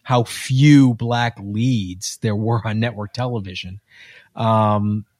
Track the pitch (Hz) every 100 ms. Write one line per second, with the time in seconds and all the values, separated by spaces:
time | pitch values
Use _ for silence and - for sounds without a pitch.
0 | - 123 117 - - 131 147 143 131 113
1 | 117 120 120 110 98 107 127 120 92 92
2 | - - 110 104 110 117 110 107 117 104
3 | 104 - 127 117 95 92 92 98 _ -
4 | - - _ - 113 110 107 104 104 107
5 | -